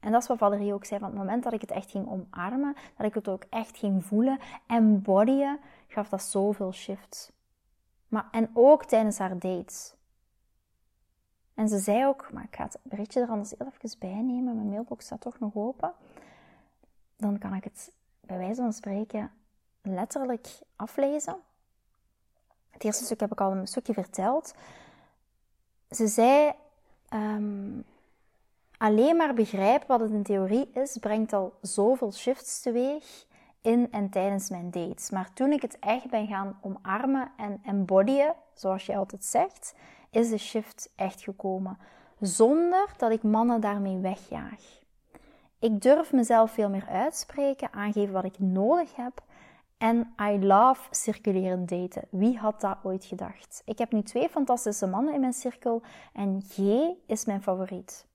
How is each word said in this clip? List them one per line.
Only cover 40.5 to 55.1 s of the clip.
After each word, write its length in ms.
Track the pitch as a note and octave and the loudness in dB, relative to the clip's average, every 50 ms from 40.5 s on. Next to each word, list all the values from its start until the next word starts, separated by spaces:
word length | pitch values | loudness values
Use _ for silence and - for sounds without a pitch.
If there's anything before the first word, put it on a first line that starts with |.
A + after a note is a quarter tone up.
| - A3+ G#3+ - - - - - _ | -6 -6 -6 -6 -14 -20 -20 -20 _
echt 260 | - G3 F#3+ F#3+ - | -6 -6 -6 -6 -8
gekomen. 560 | - - F#3+ _ - F#3+ F#3+ F#3+ F#3+ F#3 F#3+ - - - - - - _ _ _ | -12 -14 -12 _ -6 -6 -4 -4 -6 -8 -8 -12 -18 -20 -20 -20 -20 _ _ _
Zonder 760 | G#3 F#3+ E3+ - A3 A#3 C#4+ D#4+ E4+ F4 F4+ F#4 G4+ G4+ - | -4 -4 4 6 6 6 6 4 4 4 4 2 2 0 -2
dat 140 | - - A3+ | -2 0 0
ik 120 | A3+ A3+ A3+ | 0 0 2
mannen 380 | G#3 G#3+ A3 A#3 A#3+ A#3+ A3+ | 2 4 4 4 2 2 0
daarmee 360 | G#3+ G#3 G3+ G3+ G3+ G3 F#3+ | 0 -2 -2 -2 -4 -4 -4
wegjaag. 840 | F#3 F#3 F#3 G3 - - - - D#3 - - G#3+ - - - - _ _ _ _ _ _ _ _ - - - _ _ _ _ _ _ | -4 -4 -4 -6 -6 -10 -12 -12 -12 -10 -12 -16 -18 -20 -20 -20 _ _ _ _ _ _ _ _ -20 -20 -20 _ _ _ _ _ _
Ik 220 | - A#3 A3 G3+ | 0 0 0 4
durf 300 | - B3 C#4+ D#4+ E4 - | 6 6 6 6 6 2
mezelf 400 | - C4 A#3 A3+ A#3 A3+ A3+ A3 | 4 2 4 6 6 6 6 6
veel 180 | - - G#3+ G3+ | 4 0 0 0
meer 180 | G3 F#3+ - - | 0 -4 -6 -4
uitspreken, 840 | - F#3 A#3 D#4 D#4+ - - _ - D4 C#4+ C#4 C4+ - - - - | -2 -2 -2 -2 -2 -6 -12 _ -4 -2 0 0 0 -2 -6 -8 -6
aangeven 400 | G3+ G3+ G#3 G#3 G#3+ G3+ G3+ F#3+ | -6 -4 -2 0 0 0 0 0
wat 100 | F#3+ F#3 | -2 -4
ik 160 | - F#3+ - | -4 -4 0
nodig 560 | G3 F#3 F#3 F#3+ G3 A#3 D#4 F4 E4 - - | 0 0 2 2 4 4 4 2 2 -2 -6
heb. 280 | - B3 B3 - - _ _ - - - - - _ _ _ _ | -10 -10 -10 -10 -14 _ _ -20 -20 -20 -20 -20 _ _ _ _
En 360 | _ A3+ A3+ A#3 A#3 A#3 A#3 - - | _ 2 2 2 2 0 -2 -6 -4
I 240 | G#3 G#3 G#3 G3+ F#3+ | 0 0 2 2 6
love 360 | G3 F#3+ G3+ A#3 C4 C4 - - - | 8 8 8 8 8 6 4 -2 -8
circulerend 800 | - - - - G#3 - - G#3+ F#3+ F#3 F#3+ F#3 F#3 F#3 F3+ E3+ | -6 -4 -4 -4 -4 -2 -2 0 0 0 0 0 -2 -2 -2 -4
daten. 340 | F#3 F3 F3+ F3+ - - - _ | -4 -4 -4 -6 -8 -10 -12 _
Wie 280 | - F#3 G3 A#3 B3+ | -2 2 2 2 2
had 240 | A3 G#3 G#3+ G#3+ - | 2 -2 -4 -2 0
dat 160 | - G3 F#3+ - - | -4 -4 -4 -4 -4
ooit 220 | G3 F#3 F#3+ - | -6 -6 -6 -6
gedacht? 560 | - - F#3+ F#3+ F3+ G3 - - _ - - _ | -10 -10 -10 -10 -12 -12 -18 -20 _ -20 -18 _
Ik 120 | - G#3+ | -10 -4
heb 140 | - A#3 - | -4 -2 0
nu 100 | - G#3+ | 0 -2
twee 280 | G#3 - - A#3+ C#4 E4+ | -2 -2 -2 -2 -2 0
fantastische 580 | - D#4+ C#4 B3+ B3 A#3+ - A3 G#3 - - | 0 -2 2 2 0 0 0 -4 -2 -2 -2
mannen 260 | F#3+ F#3 G3+ B3+ D#4 | -2 0 0 -2 0